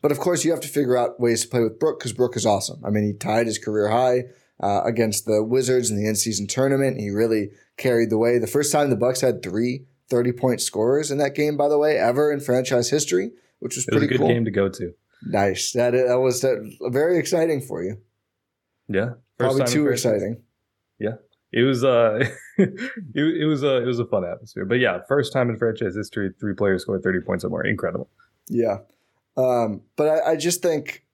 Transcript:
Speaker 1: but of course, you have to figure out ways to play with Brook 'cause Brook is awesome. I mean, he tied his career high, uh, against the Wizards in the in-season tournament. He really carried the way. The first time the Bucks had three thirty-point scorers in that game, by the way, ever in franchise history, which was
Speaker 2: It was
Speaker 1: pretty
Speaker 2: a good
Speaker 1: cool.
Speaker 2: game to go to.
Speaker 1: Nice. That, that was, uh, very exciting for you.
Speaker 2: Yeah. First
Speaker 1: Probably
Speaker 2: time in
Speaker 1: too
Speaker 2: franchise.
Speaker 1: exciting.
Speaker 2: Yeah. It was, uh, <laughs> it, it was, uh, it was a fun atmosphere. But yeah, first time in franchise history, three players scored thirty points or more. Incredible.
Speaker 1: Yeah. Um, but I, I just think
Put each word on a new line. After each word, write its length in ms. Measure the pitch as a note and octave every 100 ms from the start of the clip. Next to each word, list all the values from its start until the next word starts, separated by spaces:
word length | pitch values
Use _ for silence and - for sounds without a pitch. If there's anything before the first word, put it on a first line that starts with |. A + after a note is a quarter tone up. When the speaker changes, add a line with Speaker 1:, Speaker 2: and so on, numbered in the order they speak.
Speaker 1:
but 100 | D3
of 60 | C#3+
course, 260 | - F3
you 60 | D3
have 100 | E3
to 80 | -
figure 280 | - C3+ B2
out 240 | A#2 -
ways 220 | A#2+ A2+
to 60 | -
play 120 | B2
with 160 | A2+ G#2+
Brook 220 | D#3 -
'cause 120 | B2
Brook 240 | G#2+ B2 B2
is 80 | G#2
awesome. 340 | G2+ - F2+
I 60 | -
mean, 140 | G#2
he 80 | G#2
tied 340 | G2+ - A2 A2+
his 120 | A2
career 300 | - G#2+ G#2
high, 360 | A2+ B2+ B2 B2+ - _ _
uh, 220 | G2 G2+
against 400 | - A#2 A2+ G2+ -
the 160 | G#2+
Wizards 480 | A2 B2+ A#2+ B2+ A#2
in 60 | G#2
the 100 | G#2+
in-season 400 | G#2+ A#2 G2+ G2+
tournament. 520 | - C3+ C3+ C3+ A#2+
He 120 | G#2
really 400 | G2+ A2+ A2 G2+ - _ -
carried 340 | C3 A#2+ A2+
the 80 | A2
way. 200 | A#2 B2
The 80 | A#2+
first 260 | C#3+ D3
time 180 | D3+ C#3+
the 60 | A2+
Bucks 240 | A#2+ B2+
had 200 | C3 G2+
three 440 | F#2+ F2+ A#2+ C3 - _ _
thirty-point 520 | A#2+ A#2+ B2 C3 A#2
scorers 500 | - - A2+ C#3 D3+
in 80 | C#3
that 160 | C#3+
game, 220 | C#3+ D3+ D3
by 120 | C#3+
the 100 | D3
way, 180 | D3+ D3
ever 360 | A2 B2 D3+
in 80 | D3
franchise 500 | C3+ B2+ B2+ B2+ B2
history, 420 | D3+ - F3+ G#3 - _ _
which 160 | A#2 -
was 100 | -
Speaker 2:
It 60 |
was 60 | A2
Speaker 1:
pretty 60 | A2
Speaker 2:
a 40 | B2+
good 0 |
Speaker 1:
cool. 100 | D3
Speaker 2:
game 160 | A#2+
to 60 | A2
go 180 | G2+ G2
to. 240 | F#2+ F2 - _ _
Speaker 1:
Nice. 500 | - G#2 G2+ - -
That, 180 | B2 B2
that 260 | B2 B2+ B2
was, 240 | C3 B2
uh, 120 | C3 A#2 - - -
very 260 | B2 D#3+ F3
exciting 420 | C#3+ F3 E3 D3
for 220 | - -
you. 160 | F#2 G#2+ _ _ _ _ _ _ _ _ _
Speaker 2:
Yeah. 220 | G2 A2+
First 100 | A#2+ _ _
Speaker 1:
Probably 200 | B2+ C3+
Speaker 2:
time 60 | B2
in 40 |
Speaker 1:
too 120 | B2+
Speaker 2:
franchise. 200 | D3 B2 A#2+
Speaker 1:
exciting. 280 | G#2 G2 A#2 _ _ _ _ _ _
Speaker 2:
Yeah. 160 | G#2+ A#2+ _ _ _
It 100 | A2
was, 220 | C3 B2+
uh, 440 | C3+ A#2+ A2+ G#2+ C3+ -
<laughs> 160 | - -
it, 120 | F#3+ - B3+ - E3
it 320 | B2 D3+ D#3+ D3+
was, 160 | D3
uh, 160 | C#3 C3
it 40 | A#2+
was 120 | A#2+
a 80 | A#2
fun 180 | G#2+
atmosphere. 400 | F2 F2+ A2+ -
But 140 | G2 B2
yeah, 180 | A#2+ F2 -
first 240 | C#3+ C3
time 160 | C3+ B2
in 80 | A2
franchise 360 | A#2 A2 G#2+ F#2+
history, 340 | G#2 - F#2+ -
three 140 | G#2+
players 280 | F#2 G#2 F#2
scored 200 | - F#2+
thirty 180 | F#2+ F2+
points 240 | - F#2
or 60 | F#2
more. 140 | F2 G#2
Incredible. 420 | G2 F2+ F2 - _ _ _ -
Speaker 1:
Yeah. 300 | A#2+ A#2 G2 - _ _ _ _ -
Um, 460 | B2+ B2 A2+ G2+ _ -
but 120 | D3+
I, 240 | D#3 D3+
I 40 | D#3+
just 240 | D#3+ E3+
think 420 | F3 D#3 D3+ - _